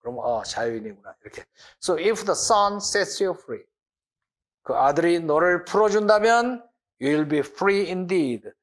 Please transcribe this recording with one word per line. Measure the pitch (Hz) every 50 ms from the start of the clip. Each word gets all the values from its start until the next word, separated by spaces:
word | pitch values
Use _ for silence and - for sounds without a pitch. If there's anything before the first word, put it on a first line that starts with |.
그러면 | _ 117 123 120 -
어, | 127 120 110 101
자유인이구나. | - - - 120 117 117 113 107 110 101 95 95 98 - _ _
이렇게. | 104 - - - _ _ _ - - _ _ -
So | - 180
if | 156 170 202 226 214 220
the | 202 190
son | - - - 233 208 202 202 202
sets | 208 196 - - 208 190 - - - 202
you | 185 175 -
free, | - - 120 104 - _ _ _ _ _ _ _ _ _ _ _ _ _ _ _ _ _ _ _ _
그 | - 131
아들이 | 113 131 139 143 147 165 170 170 170
너를 | 165 156 147 156 165 180 180 175 175
풀어준다면 | - - 202 214 214 196 214 208 208 214 208 208 226 233 233 233 247 254 233 - _ _ _ _ _ _ _
you | 127 139 147
will | 151 156 147
be | 151 147
free | 135 - - - 185 196 196 196 202
indeed. | 165 185 185 185 175 190 185 156 135 120 107 _ - - _